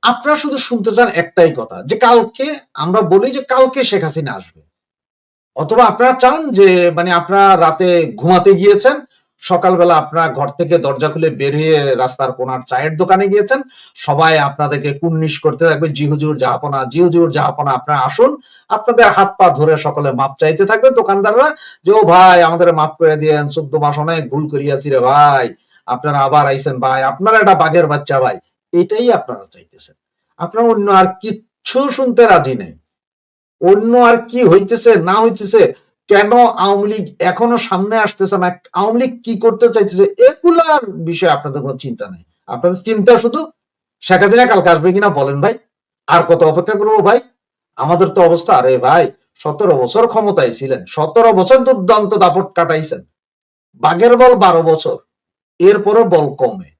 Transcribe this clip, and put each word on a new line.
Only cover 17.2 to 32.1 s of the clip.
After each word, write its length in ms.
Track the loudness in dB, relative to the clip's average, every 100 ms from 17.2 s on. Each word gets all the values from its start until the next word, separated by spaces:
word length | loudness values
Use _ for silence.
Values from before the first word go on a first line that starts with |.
| 0
জাহাপনা, 400 | 0 -4 -4 -4
আপনারা 280 | -4 -4 -2
আসুন।" 380 | -2 0 0 0 _ _ _
আপনাদের 360 | -4 -2 2 4
হাত 300 | 4 0 2
পা 120 | 2
ধরে 280 | 2 0 0
সকলে 340 | -2 -4 -6
মাপ 240 | -4 -6 -2
চাইতে 260 | -2 0 -2
থাকবে 240 | 2 2
দোকানদাররা, 680 | 2 -2 -2 0 2 0 -2 -18 -8
যে, 80 | 0
"ও 100 | 2
ভাই, 420 | 4 6 6 6
আমাদের 300 | 2 2 0
মাফ 180 | 2 -2 0
করে 160 | 0 0
দিয়েন, 320 | 0 0 -2
চোদ্দ 280 | -6 -6 -4
মাস 240 | -2 -4
অনেক 300 | -4 -6 -6
ভুল 200 | -8 -6
করিয়াছি 400 | -6 -4 -6 -2
রে 100 | -2
ভাই, 540 | 0 4 4 2 -4 -10 _ _ -10
আপনারা 320 | -8 -4 -2
আবার 280 | 0 0 0
আইছেন 340 | -2 -6 -4
ভাই, 240 | -4 -2
আপনারা 340 | -4 -2 0 2
একটা 180 | 4 2
বাঘের 320 | 2 0 0
বাচ্চা 320 | -2 -4 -2
ভাই।" 200 | -2 -4 _ _ _
এটাই 380 | -4 -2 -2 0
আপনারা 340 | -2 -4 -16 -18
চাইতেছেন। 440 | _ _ _ -20 _ _ _ _ _
আপনারা 300 | -8 -2 0
অন্য 240 | 0 2
আর 140 | 2 2
কিচ্ছু 840 | -2 -10 -12 _ _ -6 -4 -4
শুনতে 380 | -2 -2